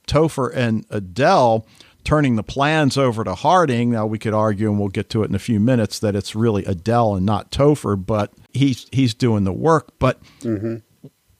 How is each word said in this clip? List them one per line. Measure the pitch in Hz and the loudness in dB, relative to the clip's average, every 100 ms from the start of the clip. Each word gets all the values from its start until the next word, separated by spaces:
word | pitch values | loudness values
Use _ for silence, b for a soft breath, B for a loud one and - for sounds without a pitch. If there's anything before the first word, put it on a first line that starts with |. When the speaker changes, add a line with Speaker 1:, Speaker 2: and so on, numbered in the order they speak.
| - | -2
Speaker 1:
Topher | 147 160 - 120 | 0 0 0 -6
and | - 120 110 - | -2 -2 -2 -4
Adele | 107 92 90 151 190 123 113 - b b b | -8 -8 0 2 4 4 2 -2 b b b
turning | - 156 139 113 | 0 2 2 0
the | |
plans | - 131 143 156 139 135 | -2 -2 0 2 2 2
over | 131 110 | 0 0
to | 104 | -4
Harding. | 92 147 180 156 120 120 | -2 2 4 4 2 0
Now, | 113 107 | 0 -2
we | 110 | -4
could | 113 | -2
argue, | 107 110 98 107 | 0 0 0 0
and | 104 | 0
we'll | 101 | 0
get | 107 101 | -4 -4
to | 113 | -2
it | 92 | 0
in | |
a | 95 | -2
few | - 107 | -2 2
minutes, | 113 123 104 - | 2 2 0 -2
that | 107 | -2
it's | 101 - 107 | -2 -4 -2
really | 117 101 90 | 0 0 -2
Adele | 90 110 120 113 98 | -6 0 0 2 0
and | 95 | 0
not | 104 - | -2 -4
Topher, | - 147 147 117 101 | 0 2 2 -2 -4
but | 92 110 104 _ - | -2 -2 -4 _ -12
he's, | 120 139 117 - | 0 0 0 -4
he's | 110 127 | 0 0
doing | - 123 107 | 2 0 2
the | 98 | 0
work. | 90 143 156 - - | -2 0 0 0 -4
But | 131 - - _ | -2 -2 -10 _
Speaker 2:
Mm-hmm. | 117 104 113 113 _ _ 147 _ _ | -6 -4 -4 -8 _ _ -20 _ _